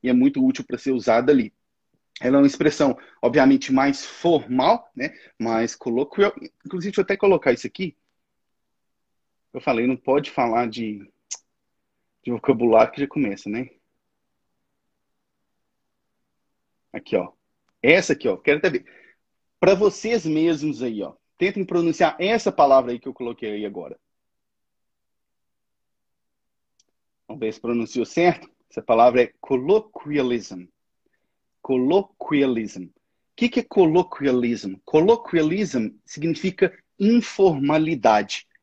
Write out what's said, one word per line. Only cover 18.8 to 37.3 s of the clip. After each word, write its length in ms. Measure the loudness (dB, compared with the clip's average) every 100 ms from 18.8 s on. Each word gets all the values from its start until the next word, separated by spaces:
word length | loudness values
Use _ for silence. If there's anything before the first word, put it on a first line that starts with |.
| -10 _ _ _ _ _ _ -2
Pra 160 | 2
vocês 500 | 2 0 -2 -4 -4
mesmos 560 | -2 0 0 -2 -4 -6
aí, 220 | -6 -6
ó. 120 | -10 -14 _ -6
Tentem 280 | -4 -4
pronunciar 500 | -4 -2 -2 0 0 0
essa 320 | -2 -2 -2
palavra 400 | 2 4 4 2
aí 80 | -4
que 80 | -10
eu 60 |
coloquei 360 | -10 -10 -8 -8
aí 160 | -8 -8
agora. 320 | -10 -14 -16 _ _ _ _ _ _ _ _ _ _ _ _ _ _ _ _ _ _ _ _ _ _ _ _ _ _ _ _ _ _ _ _ -18
Vamos 140 | -10
ver 120 | -8
se 80 | -6
pronunciou 440 | -4 -4 -4 -4
certo. 440 | -4 0 2 0 -6 _ _
Essa 120 | -8
palavra 400 | 0 4 6 4
é 100 | 0 _
colloquialism. 1300 | -4 -2 0 0 -2 -16 -6 -2 -2 -2 -6 -16 -20 _ _ _ _ _ _ _ _ _
Colloquialism. 1200 | -4 0 2 0 0 -10 -4 0 0 -2 -6 -12 -18
O 40 | _ _ _ _ -4
que 120 | -2
que 120 | -2
é 20 |
colloquialism? 1120 | -2 2 4 4 0 -2 0 0 0 -4 -8 -14
Colloquialism 1080 | 0 2 4 2 0 0 0 -2 -2 -4 -4 -8
significa 720 | -20 -6 -6 -4 -4 0 -2 -2 _ 0
informalidade. 1500 | 2 2 0